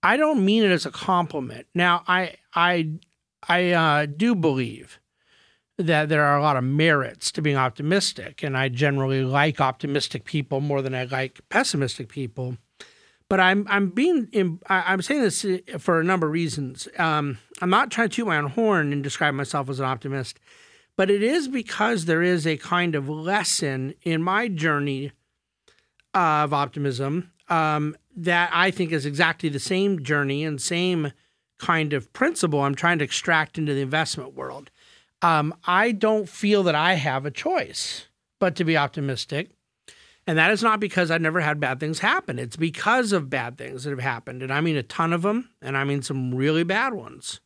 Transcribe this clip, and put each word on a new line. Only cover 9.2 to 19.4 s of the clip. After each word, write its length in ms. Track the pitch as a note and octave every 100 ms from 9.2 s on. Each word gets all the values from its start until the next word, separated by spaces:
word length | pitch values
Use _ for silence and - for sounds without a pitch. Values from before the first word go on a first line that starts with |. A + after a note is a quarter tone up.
like 380 | C3 C#3 D3+ -
optimistic 640 | C3+ B2+ D3+ C#3+ - B2+ -
people 340 | D#3 C3+ C#3
more 220 | D3 C#3
than 120 | C3
I 120 | C3 B2+
like 340 | C3 C3 - _
pessimistic 600 | G#3 - D3+ C3 - A#2
people. 480 | - B2+ A#2+ B2+ B2 _ _ - _ _ _ _
But 120 | F#3+
I'm, 260 | F#3 G3 G3+
I'm 220 | G3+ G3
being, 400 | F#3 D#4 E4 A3+
im-, 260 | G#3+ F3+ D#3+ -
I, 240 | F#3+ F3
I'm 80 | F#3+
saying 220 | F3 D4
this 200 | A3+ - G3+ F#3 - D3+
for 200 | - E3
a 40 |
number 240 | E3 F#3+ D#3+
of 60 |
reasons. 540 | D#3+ E3 B2 C3 C3 - -
Um, 400 | E3 D3+ C#3+ A#2 _ -
I'm 120 | F3+
not 180 | G3 C4
trying 200 | - A3+
to 60 | -
toot 120 | A3+
my 100 | D#3
own 140 | D3
horn 420 | F3 A3 F#3+ D3
and 100 | C#3+
describe 300 | C#3 - D3+
myself 340 | C3+